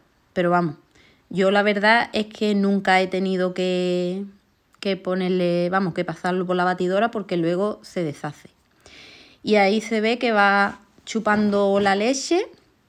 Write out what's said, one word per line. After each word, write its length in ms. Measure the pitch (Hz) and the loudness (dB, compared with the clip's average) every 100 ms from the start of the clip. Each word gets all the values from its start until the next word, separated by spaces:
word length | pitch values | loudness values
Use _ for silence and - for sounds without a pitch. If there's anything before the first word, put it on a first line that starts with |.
| _ _ _ | _ _ _
Pero 160 | - 175 | -2 0
vamos, 260 | 175 175 143 _ _ _ _ - | 2 0 -6 _ _ _ _ -8
yo 200 | 175 190 | 0 2
la 120 | 202 | 2
verdad 480 | 208 202 214 233 240 | 2 2 4 2 0
es 140 | 220 214 | -4 -6
que 280 | - 214 | -4 -2
nunca 460 | 202 196 196 190 185 | 0 2 0 2 2
he 60 | 185 | 2
tenido 480 | 185 190 185 185 | -2 -2 -2 -2
que, 680 | 180 185 180 180 180 180 190 202 - _ _ _ - | -2 -2 -2 -2 -2 -2 -6 -10 -16 _ _ _ -8
que 180 | 202 190 | -6 -4
ponerle, 720 | 185 185 180 185 175 175 175 | -4 -2 0 0 0 0 0
vamos, 240 | 190 185 | 0 -2
que 100 | 170 | -4
pasarlo 420 | 175 165 180 185 180 | -6 -4 -4 -2 -2
por 100 | 180 | 0
la 80 | |
batidora 460 | 180 180 180 190 226 | 0 0 0 0 0
porque 280 | 226 185 175 | -4 -4 -2
luego 420 | 165 180 208 208 | 0 0 -2 -6
se 220 | - 185 | -10 -6
deshace. 460 | 160 - 151 - - _ _ _ - - - - - _ | -6 -6 -12 -12 -20 _ _ _ -20 -20 -20 -20 -20 _
Y 120 | - | 2
ahí 260 | 208 196 214 | 4 4 2
se 200 | 208 220 | -2 -2
ve 160 | 220 233 | 0 0
que 140 | 247 | 0
va 480 | 208 202 202 202 - _ _ - | 2 4 4 0 -4 _ _ -8
chupando 720 | 220 208 208 208 202 196 202 | -4 0 2 2 2 2 2
la 140 | 202 196 | 2 2
leche, 500 | 226 269 - 349 494 - _ _ | 0 -2 0 0 -2 -10 _ _